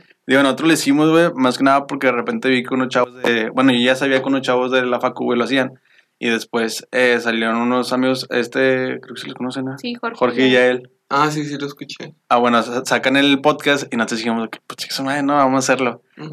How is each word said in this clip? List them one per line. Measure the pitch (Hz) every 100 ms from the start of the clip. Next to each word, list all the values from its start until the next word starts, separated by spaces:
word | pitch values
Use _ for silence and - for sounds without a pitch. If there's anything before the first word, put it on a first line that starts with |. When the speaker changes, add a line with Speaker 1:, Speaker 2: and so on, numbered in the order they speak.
| - _ -
Speaker 1:
digo, | 135
nosotros | 139 131 156
lo | 160
hicimos, | 139 143 156
güey, | 160 170
más | 127 127 -
que |
nada | 135 139 139
porque | 139 135
de |
repente | 120 117 113 131
vi | 127
que | 120 127
unos | 127
chavos | 127 123 127
de, | 120 113 113
bueno, | 175 131
yo | 120
ya | 123 131
sabía | 139 131
que | 135
unos | 135
chavos | 131 123 127
de | 127 123
la | 120
facu, | 127 123 123
güey, | 120
lo | 113
hacían. | 135 131 131 _ _ _ -
Y | 120
después, | 113 - 120 113 - -
eh, | 123 127 120
salieron | 117 113 113 113
unos | 120 123 120
amigos, | 127 131 127 -
este, | 123 117 135 131 131 127 127
creo | - 117
que |
sí | 143
los | 131
conocen, | 123 131
¿no? | 131 135
Speaker 2:
Sí, | 247 240
Jorge | 233 226
Speaker 1:
Jorge | 123 120
Speaker 2:
y | 131
Speaker 1:
y |
Yael. | 127 127 127 - _ -
Speaker 3:
Ah, | 143 151
sí, | 151 143
sí, | 143
lo | 143
escuché. | - 131 - 165 - -
Speaker 1:
Ah, | 123
bueno, | 120 117
sa-, | 123 120
sacan | - 123 135 135
el | 143 139
podcast | 147 147 147 143 147
y | 117
nosotros | 110 113
dijimos | 117 113
de | 110
que, | - -
"Pues, | -
chica | - -
su |
madre, | 135 143
no, | 139 147
vamos | 131 135
a |
hacerlo". | 127 127 123 107 _ -
Speaker 3:
Ujú. | 151